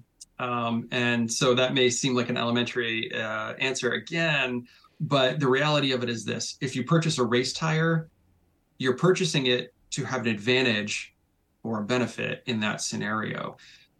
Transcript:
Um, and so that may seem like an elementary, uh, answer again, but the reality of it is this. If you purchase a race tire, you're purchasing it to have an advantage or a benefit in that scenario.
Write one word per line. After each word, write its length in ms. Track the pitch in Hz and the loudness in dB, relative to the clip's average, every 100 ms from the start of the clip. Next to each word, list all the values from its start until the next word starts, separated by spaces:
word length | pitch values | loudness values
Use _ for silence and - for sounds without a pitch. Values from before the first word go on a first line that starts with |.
| - _ - - | -20 _ -20 -8
Um, 480 | 123 120 117 117 117 | -4 -2 -2 -2 -4
and 400 | 127 120 120 113 | -2 0 0 0
so 220 | - 135 | 2 2
that 200 | 123 127 | 4 2
may 160 | 135 123 | 4 2
seem 260 | 123 139 123 | 2 0 0
like 140 | 120 | 0
an 80 | 120 | -2
elementary, 760 | 117 120 117 123 117 113 113 | 0 0 0 -2 -2 -2 -4
uh, 400 | 117 110 110 110 - | -6 -4 -6 -6 -4
answer 320 | 131 127 123 | -4 -2 -2
again, 760 | 113 110 165 165 147 127 123 123 _ _ - | -2 -4 -2 0 0 0 -4 -6 _ _ -8
but 380 | 131 143 131 151 | 0 2 2 2
the 80 | 135 | 2
reality 440 | 131 151 147 139 | 4 4 2 2
of 100 | 127 | 0
it 80 | 120 | -2
is 160 | 113 104 | -4 -4
this. 320 | 117 - - | -6 -6 -6
If 140 | 135 131 | -6 -4
you 80 | |
purchase 340 | 120 160 160 127 | 2 2 4 2
a 40 | |
race 300 | 120 123 131 | 2 2 0
tire, 560 | - 160 156 165 165 160 _ _ _ _ _ _ - | -2 -2 0 2 0 -2 _ _ _ _ _ _ -4
you're 160 | 131 123 | -2 2
purchasing 500 | 175 185 180 156 127 | 4 4 2 2 2
it 260 | 123 - _ _ | 2 0 _ _
to 120 | - 123 | -6 -4
have 160 | 127 | -2
an 60 | 117 | 0
advantage 840 | 104 104 127 127 107 104 - - _ _ _ _ _ | 0 2 4 4 2 -2 -6 -8 _ _ _ _ _
or 160 | 117 110 | -6 -4
a 20 | |
benefit 580 | 104 123 117 - 113 - - | 0 0 0 -2 -6 -6 -6
in 120 | 113 | -2
that 200 | 107 - | -2 -2
scenario. 760 | - 110 104 107 107 - - - - - _ _ | -4 -4 -2 -2 -4 -6 -8 -12 -20 -20 _ _